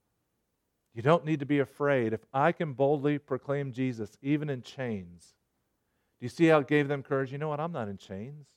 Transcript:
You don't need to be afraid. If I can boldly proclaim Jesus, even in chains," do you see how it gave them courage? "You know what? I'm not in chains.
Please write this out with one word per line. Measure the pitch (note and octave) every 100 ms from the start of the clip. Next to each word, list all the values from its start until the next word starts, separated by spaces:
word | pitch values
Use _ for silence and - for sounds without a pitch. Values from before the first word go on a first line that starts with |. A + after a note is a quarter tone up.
| _ _ _ _ _ _ _ _ _
You | A2+
don't | A2+ E3+
need | D3+ D#3
to | C#3
be | C#3+
afraid. | C3+ - C#3+ C#3 A2+
If | A2 _
I | C3+ D3+
can | F3 E3
boldly | B2 C#3 D3 C#3+ D3
proclaim | - B2+ - C#3+ C#3
Jesus, | A#2+ C3 A#2 G#2 -
even | C#3 D3 D3
in | C3
chains," | A#2 - B2+ G#2+ F2 F2 - _ _ _ _ _ _ _ _ _
do | B2
you |
see | - E3
how | D#3
it | C3+
gave | D3 C#3+
them | C#3+
courage? | C3 C#3 C3+
"You | C#3
know | D#3
what? | D3
I'm | D#3+
not | E3 G#2+
in | G2
chains. | - F#2+ A#2 D3 C#3